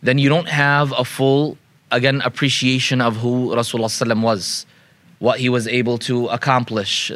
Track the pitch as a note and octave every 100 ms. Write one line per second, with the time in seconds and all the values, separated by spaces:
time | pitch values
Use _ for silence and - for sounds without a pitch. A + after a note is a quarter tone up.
0 | - C3+ C#3 D#3+ D#3+ D3 C#3+ C#3+ D3 B2
1 | B2+ - C3+ C3+ D3+ - _ _ - B2
2 | C3 C#3 B2 - C#3 - B2+ B2+ - C3
3 | A#2+ A2 A#2+ B2 B2 A#2+ A#2 A#2+ A2 -
4 | A#2 A2 A2+ G#2+ E2+ - - _ _ _
5 | _ - A2+ A#2+ B2+ B2 A2+ B2 A#2+ A#2+
6 | - B2 A#2 A2+ - B2+ A#2 A2 G2 -
7 | -